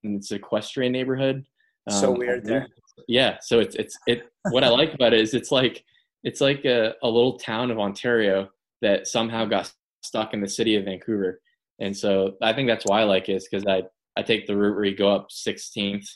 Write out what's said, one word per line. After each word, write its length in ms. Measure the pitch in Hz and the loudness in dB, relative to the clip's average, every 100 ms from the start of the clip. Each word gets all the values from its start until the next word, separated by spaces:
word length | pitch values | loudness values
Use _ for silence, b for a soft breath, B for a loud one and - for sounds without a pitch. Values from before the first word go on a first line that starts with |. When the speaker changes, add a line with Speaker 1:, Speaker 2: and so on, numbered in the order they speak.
Speaker 1:
it's 280 | - 101 101 | -6 -6 -6
an 60 | 101 | -10
equestrian 560 | - 107 107 - 123 | -4 -4 -4 -4 -2
neighborhood. 520 | 127 127 131 135 135 - _ _ _ - | -2 -2 0 0 -2 -8 _ _ _ -4
Speaker 2:
So 240 | 202 - | 0 2
Speaker 1:
Um, 60 | - | 0
Speaker 2:
weird 260 | - 240 107 | -2 -4 -2
there. 220 | 113 - _ _ _ - | -4 -4 _ _ _ -2
Speaker 1:
yeah. 280 | 120 120 - | 2 2 -2
So 180 | - 117 | 0 2
it's, 160 | 101 - | 2 -4
it's, 220 | - - - | -8 -6 -2
it, 240 | 120 - _ - | -2 -4 _ -2
what 120 | 123 | 2
I 60 | 131 | 4
like 240 | 120 160 | 4 2
about 200 | - 120 | 2 4
it 60 | 113 | 4
is 140 | 107 | 4
it's 180 | 123 - | 0 0
like, 320 | 135 123 - _ _ _ _ | 2 2 -2 _ _ _ _
it's 160 | - - | -10 0
like 240 | 139 143 | 0 2
a, 300 | 139 120 110 - | 2 2 2 0
a 40 | 123 | 0
little 300 | 117 127 127 | 4 2 0
town 320 | - 110 123 | -6 -4 -2
of 100 | 110 | -2
Ontario 680 | 101 101 123 117 104 95 98 _ _ _ | -2 -2 0 2 4 2 -2 _ _ _
that 260 | 110 95 - | 2 2 0
somehow 360 | 120 113 113 | -4 -2 -4
got 260 | 110 101 - _ _ _ | 0 -2 -2 _ _ _
stuck 320 | - 117 110 | -8 -6 -4
in 60 | 107 | -4
the 80 | 98 | -6
city 280 | - 113 107 | -2 0 0
of 80 | 98 | -2
Vancouver. 560 | 95 - 107 92 92 _ _ _ _ | -8 -4 -2 -2 -6 _ _ _ _
And 140 | 98 98 | -8 -4
so 400 | 104 98 95 95 | 0 2 0 0
I 120 | 110 | -2
think 160 | 113 131 | 0 0
that's 160 | 110 - | 0 2
why 160 | 104 | 2
I 20 | |
like 240 | 107 95 98 | 4 2 0
it, 60 | |
is 140 | 95 - | -4 -4
'cause 160 | 98 98 | -4 0
I, 160 | 95 92 _ _ - | 0 -2 _ _ -8
I 60 | |
take 260 | - 110 - | 0 -2 0
the 80 | 101 | 0
route 200 | 104 101 | 0 2
where 100 | 101 | -2
you 100 | 98 | 2
go 180 | 101 | 2
up 180 | 98 - | 2 -2
Sixteenth 760 | - - - - - 101 101 101 | -10 -8 -8 -10 -6 -6 -6 -12